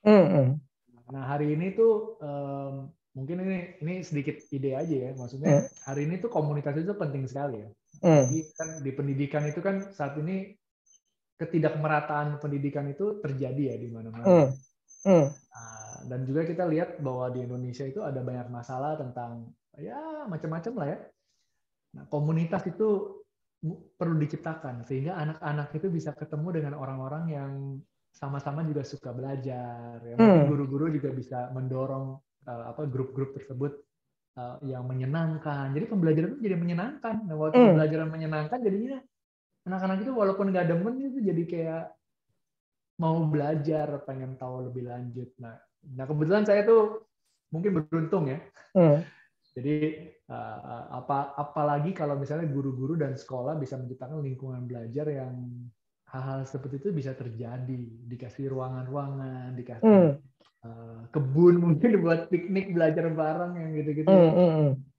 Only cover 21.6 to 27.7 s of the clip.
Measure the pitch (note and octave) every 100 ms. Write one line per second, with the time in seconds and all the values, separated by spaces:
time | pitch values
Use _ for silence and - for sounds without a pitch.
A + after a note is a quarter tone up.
21.6 | _ _ _ C3+ C#3 D3 D3+ D#3+ E3 F#3+
22.6 | - E3 A3 G3+ - - - _ _ _
23.6 | D#3+ F#3 - _ E3+ D#3+ D3+ D#3 E3 D#3
24.6 | C#3 B2 A#2 C3+ C#3 F#3 D3+ D#3 - D3
25.6 | D3 D#3 F#3+ E3 D#3+ - D#3 D3+ D#3+ E3+
26.6 | D3 D3 C3 C3+ C3 D3+ E3 D3+ C#3 C#3
27.6 | C#3